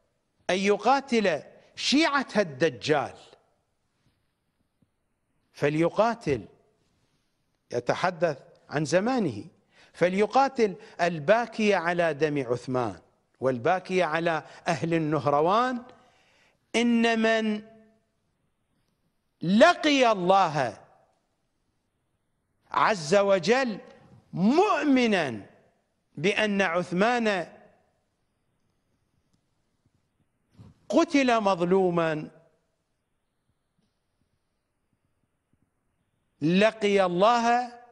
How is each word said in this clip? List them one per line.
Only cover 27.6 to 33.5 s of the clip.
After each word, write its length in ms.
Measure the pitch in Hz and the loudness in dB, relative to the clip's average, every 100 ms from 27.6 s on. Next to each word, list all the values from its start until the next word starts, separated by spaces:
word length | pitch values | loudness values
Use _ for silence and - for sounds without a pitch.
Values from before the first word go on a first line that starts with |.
| - _ _ _ _ _ _ _ _ _ _ _ _ _ _ _ _ _ _ _ _ _ _ _ _ _ _ _ _ _ - _ _ | -20 _ _ _ _ _ _ _ _ _ _ _ _ _ _ _ _ _ _ _ _ _ _ _ _ _ _ _ _ _ -20 _ _
قتل 520 | 247 330 285 262 233 | 2 4 2 2 2
مظلوما، 880 | 196 185 175 190 185 170 165 156 151 - _ _ _ _ _ _ _ _ _ _ _ | 2 0 2 2 2 0 -2 -4 -8 -18 _ _ _ _ _ _ _ _ _ _ _